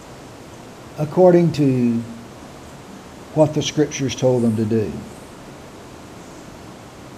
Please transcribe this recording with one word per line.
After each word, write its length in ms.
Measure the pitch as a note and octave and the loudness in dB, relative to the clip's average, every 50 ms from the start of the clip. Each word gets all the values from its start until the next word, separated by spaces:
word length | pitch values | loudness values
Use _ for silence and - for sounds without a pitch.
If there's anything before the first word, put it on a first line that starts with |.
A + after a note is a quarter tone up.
| - - - - - - - - - - - - - - - - - - - | -18 -18 -18 -18 -18 -18 -18 -18 -18 -18 -18 -18 -18 -18 -18 -18 -18 -12 -6
according 540 | - D3+ D3 - F3+ F#3 F3+ F3 F3 E3+ D#3+ - | -4 -4 0 4 8 8 10 10 8 6 6 4
to 480 | D3+ D3 C3+ C3 B2+ B2 A#2+ A#2 A#2 A#2 - - - - - - - - - - - - - - - - - - - - - - - - - - | 4 4 4 4 4 4 4 2 2 -2 -4 -10 -14 -16 -16 -16 -16 -18 -18 -18 -18 -18 -18 -18 -18 -18 -16 -18 -18 -18 -18 -18 -18 -12 -2 4
what 180 | D#3 D#3 D3 D3+ | 4 4 4 4
the 80 | D3+ | 0
Scriptures 540 | C3+ - - D3+ D3 D3 - - C#3 B2 A2+ | -2 0 2 2 2 2 0 -2 -2 -2 0
told 280 | - C3 B2+ B2+ B2 A#2 | 2 4 4 4 6 4
them 120 | A#2 A2 | 4 4
to 100 | A2 A2 | 2 2
do. 260 | G#2+ A2+ A2+ G#2 F#2+ - - - - - - - - - - - - - - - - - - - - - - - - - - - - - - - - - - - - - - - - - - - - - | 2 2 2 2 0 -4 -8 -10 -12 -14 -16 -16 -18 -18 -18 -18 -18 -18 -18 -18 -18 -18 -18 -18 -18 -18 -18 -18 -18 -18 -18 -16 -16 -16 -16 -16 -16 -18 -18 -16 -16 -18 -18 -18 -18 -18 -18 -18 -16 -10